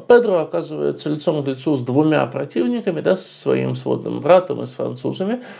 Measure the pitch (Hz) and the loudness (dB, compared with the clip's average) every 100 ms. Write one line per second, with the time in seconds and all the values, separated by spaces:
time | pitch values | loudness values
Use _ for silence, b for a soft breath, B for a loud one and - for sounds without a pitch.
0 | - 240 220 180 151 170 151 151 147 143 | 6 6 6 2 0 -4 -4 -2 -2 -2
1 | 151 151 - 156 139 131 156 139 120 127 | -4 -2 0 0 -2 -4 -2 -2 0 2
2 | 156 147 127 135 143 226 240 240 208 165 | 4 4 0 -4 -4 -2 -2 -2 -2 -2
3 | 185 190 - - 139 131 131 127 131 127 | 0 0 -2 -6 0 0 0 -2 -2 -4
4 | - 120 135 180 180 120 123 - 127 123 | -4 -4 4 4 4 -4 -8 -6 -6 -4
5 | 135 131 190 247 B | -6 -4 -4 -4 B